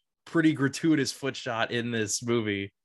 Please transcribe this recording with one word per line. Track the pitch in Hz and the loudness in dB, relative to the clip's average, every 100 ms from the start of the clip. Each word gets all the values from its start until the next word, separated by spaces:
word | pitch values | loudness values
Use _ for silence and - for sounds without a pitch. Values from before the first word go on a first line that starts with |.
| _ _ - | _ _ -2
pretty | 165 160 | 2 4
gratuitous | 143 135 - 170 151 131 | 4 0 2 2 2 2
foot | - 135 127 | -2 -6 -6
shot | 131 113 113 | -6 -2 -2
in | 120 120 | -2 -2
this | 117 107 - | -2 -2 -4
movie. | 120 120 107 101 98 _ | 0 0 0 -2 -4 _